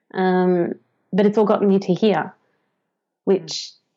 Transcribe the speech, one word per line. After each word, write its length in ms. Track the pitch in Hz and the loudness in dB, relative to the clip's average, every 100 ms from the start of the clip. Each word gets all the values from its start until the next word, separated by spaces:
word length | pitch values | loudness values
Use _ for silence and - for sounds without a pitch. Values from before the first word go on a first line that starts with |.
| _ | _
Um, 600 | - 185 185 180 180 170 - _ _ _ | -4 0 2 2 0 -2 -6 _ _ _
but 140 | 185 208 | 0 2
it's 140 | 208 | 2
all 60 | 208 | 2
gotten 220 | - 202 | 2 2
me 120 | 196 | 2
to 140 | 196 170 | 0 0
here, 400 | 220 170 160 - _ _ _ _ _ _ _ _ | 0 0 -4 -12 _ _ _ _ _ _ _ _
which, 480 | - 190 165 - - - _ | -2 -2 -2 -12 -14 -20 _